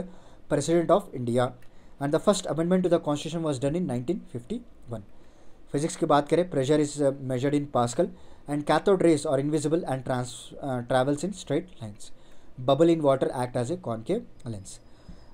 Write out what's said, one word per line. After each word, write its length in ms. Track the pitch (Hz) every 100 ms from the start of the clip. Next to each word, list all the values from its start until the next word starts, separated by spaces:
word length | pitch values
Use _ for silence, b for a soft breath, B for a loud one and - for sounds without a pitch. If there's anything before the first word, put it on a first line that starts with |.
| 180 B B B -
president 420 | 147 151 175 160 165
of 180 | - 131
India 260 | 120 123 127 - - b b b
and 140 | 139
the 60 | 156 -
first 240 | 190 -
amendment 300 | 151 170 185
to 80 | 180
the 60 | 165
constitution 480 | 156 147 156 170 160
was 140 | 131
done 160 | 139 165
in 80 | 160
nineteen 280 | 123 127 202 -
fifty-one। 760 | 123 - 240 - - - 113 - - b b b b b
फिजिक्स 240 | 143 160 -
की 100 | 160
बात 220 | 147 151
करें, 220 | 165 180
pressure 300 | 139 131 151 147
is, 120 | 143
uh, 120 | 139 139 131
measured 260 | 131 143 147
in 100 | 143 123
Pascal 340 | 120 - 185 - b b b
and 180 | 147 147
cathode 340 | 156 208 190 170
rays 180 | 147 156
are 140 | 135
invisible 500 | 143 151 147 165 175 135
and 100 | 131
trans-, 480 | 123 123 - - -
uh, 200 | 139 127 120
travels 320 | 131 135 147
in 100 | 180 -
straight 320 | - 147 - -
lines। 300 | 110 - - - b b b b 127
Bubble 260 | 139 170 165
in 40 | 143
water 240 | 135 156
act 260 | 131 123 127
as 80 | 123
a 100 | 175 117
concave 640 | 113 120 220 240 - 123
lens। 260 | 101 - - - b b b b